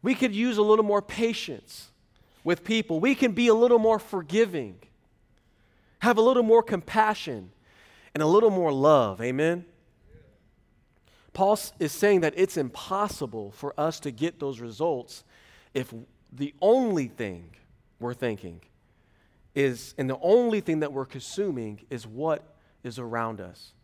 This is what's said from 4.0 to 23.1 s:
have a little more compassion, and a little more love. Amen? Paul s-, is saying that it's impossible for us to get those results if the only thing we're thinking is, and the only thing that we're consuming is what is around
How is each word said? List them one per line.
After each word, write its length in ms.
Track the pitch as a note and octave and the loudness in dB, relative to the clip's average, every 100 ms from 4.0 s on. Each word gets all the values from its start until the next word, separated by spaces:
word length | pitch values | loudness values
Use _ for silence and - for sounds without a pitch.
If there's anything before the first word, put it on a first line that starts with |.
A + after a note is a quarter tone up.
| G#3+ G3 D#3 F#3+ A3+ F3 A2+ F#2 _ _ _ _ _ _ _ _ _ _ _ _ | -2 -10 -4 0 0 0 -8 -14 _ _ _ _ _ _ _ _ _ _ _ _
have 180 | G#3+ A3+ | 0 4
a 20 | |
little 220 | A3+ B3+ | 4 4
more 200 | A3+ A3+ | 6 4
compassion, 880 | A3+ G3 - A3 G#3+ G#3 - A#2 F#2 _ _ _ _ _ - | 4 -4 -4 0 0 0 -6 -10 -12 _ _ _ _ _ -12
and 100 | D3 | -2
a 40 | D3+ | 4
little 240 | F#3+ A3+ | 6 6
more 200 | F#3+ E3 | 4 0
love. 520 | C#3 C#3+ D3+ A2+ F#2+ | 2 6 6 4 -2
Amen? 420 | A#2+ B2+ D#3+ F3 E3+ _ _ _ _ - _ _ _ _ _ _ _ _ _ _ _ | -4 -2 0 -2 -8 _ _ _ _ -20 _ _ _ _ _ _ _ _ _ _ _
Paul 200 | - G3 | -2 0
s-, 180 | G#3+ - - | 0 -2 -6
is 140 | D#3+ | -6
saying 280 | - G#3 G3 | 0 2 4
that 140 | D#3+ C#3+ | 2 0
it's 220 | F#3+ - | -2 -2
impossible 960 | C3+ - - G3 G#3 - C3+ A2 G2+ | -6 -8 -8 -4 -4 -6 -10 -10 -12
for 200 | - C#3+ - | -12 -12 -4
us 180 | D3+ D#3+ | -4 -4
to 100 | D3 | -10
get 280 | A2+ D#3+ - | -6 -6 -6
those 220 | C#3+ B2 | -10 -8
results 640 | A#2 G#2+ E3 C#3 A#2+ - _ _ _ _ _ | -14 -4 -4 -4 -8 -20 _ _ _ _ _
if 220 | - B2+ A2+ B2 _ _ | -8 -8 -12 -20 _ _
the 240 | B2 C#3+ - | -10 -10 -2
only 460 | F#3+ B3 B3 F3+ B2+ | 2 4 2 -2 -4
thing 500 | - A2 F2+ E2+ - _ _ _ _ | -6 -8 -8 -16 -20 _ _ _ _
we're 140 | A#2+ | -10
thinking 480 | B2 B2+ A2+ F#2 E2+ _ _ _ _ _ _ _ _ _ | -6 -6 -6 -12 -18 _ _ _ _ _ _ _ _ _
is, 400 | - C#3 A#2+ - - | -2 -2 -2 -14 -8
and 140 | C3+ | -6
the 80 | C3 | -4
only 400 | E3+ A3 A#3+ G#3+ | 4 4 4 -2
thing 200 | - D#3+ | -2 -2
that 120 | D3+ | -2
we're 140 | C3+ C3 | -6 -10
consuming 720 | C3+ - - G3+ C3+ A2+ G#2 _ | -12 -12 -6 -4 -4 -8 -12 _
is 180 | B2+ A2+ | -14 -14
what 480 | A2 D#3 D#3 - _ _ _ | -8 -4 -4 -6 _ _ _
is 140 | B2 A#2 | -14 -12
around 420 | A#2+ | -8